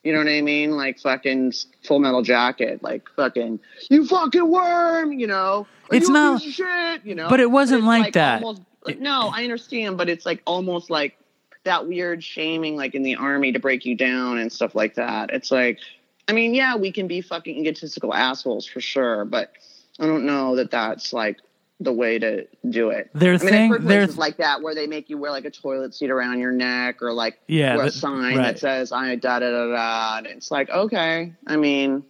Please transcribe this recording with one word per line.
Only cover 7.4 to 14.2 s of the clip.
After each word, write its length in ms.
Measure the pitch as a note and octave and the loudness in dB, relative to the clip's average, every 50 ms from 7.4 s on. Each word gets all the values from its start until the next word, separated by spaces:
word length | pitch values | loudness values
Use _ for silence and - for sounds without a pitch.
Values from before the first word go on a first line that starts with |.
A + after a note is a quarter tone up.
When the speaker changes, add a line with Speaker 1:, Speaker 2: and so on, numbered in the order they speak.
Speaker 2:
it 100 | B3+ A#3+ | 6 6
wasn't 320 | B3 C4+ C#4 B3 C4+ B3 | 6 4 4 4 4 4
Speaker 1:
But 20 | A3 | 4
it's 40 | A3+ | 4
Speaker 2:
like 160 | A#3 A#3 A3 | 4 4 4
Speaker 1:
like 60 | G#3 - | 4 4
Speaker 2:
that. 280 | F3 D#3 C#3 A#2+ A2 | 4 4 4 2 2
Speaker 1:
almost, 200 | - A2+ - F#3+ - _ _ _ _ | -2 -6 -8 -10 -16 _ _ _ _
Speaker 2:
It 140 | F3 D3 C4+ | -10 -10 -6
Speaker 1:
no, 300 | C4 C#4+ C#4 C4 A#3 G#3 F#3 | -4 -2 0 0 0 -2 -4
I 80 | A3 | -4
understand, 540 | A#3+ A#3+ A#3 A#3 - _ C#4+ A#3+ A3 G3+ F#3+ F3+ | -4 -4 -6 -8 -8 _ -8 -6 -6 -4 -4 -2
but 100 | F3+ F3 | -2 -2
it's 160 | E3+ E3 - | -2 -4 -4
like 180 | - E3 D#3+ _ | -6 -6 -4 _
almost 420 | - F3 F3+ F#3+ F#3 F3+ F3 F3 - | -4 -4 -2 -2 -4 -4 -6 -4 -4
like 260 | E3+ D3+ D3 C#3 _ _ _ _ _ _ _ _ - - _ | -4 -2 -2 -4 _ _ _ _ _ _ _ _ -20 -10 _
that 220 | F#3 F3+ E3 - | -2 -2 -2 -2
weird 360 | E3 F3+ F3 F3+ F3 E3+ E3+ D#3+ | -4 -6 -4 -4 -4 -4 -6 -8
shaming, 520 | - - - D#3 D#3 E3 D#3+ D#3+ D#3 D3+ | -12 -8 -6 -4 -4 -2 -4 -4 -4 -4
like 180 | D3 C3+ C3 - | -4 -6 -6 -4
in 80 | C#3 | -4
the 140 | C3+ C3+ B2+ | -2 -2 -2
army 360 | - C3+ C#3 C#3+ C#3 C#3 C3 | -2 -2 -2 0 0 0 0
to 60 | B2 G#2+ | -2 0
break 260 | - C#3 C3 B2 - | 0 0 -2 -2 -2
you 100 | B2 B2 | -6 -2
down 420 | A2 C3 B2+ B2+ B2+ | 0 0 0 0 0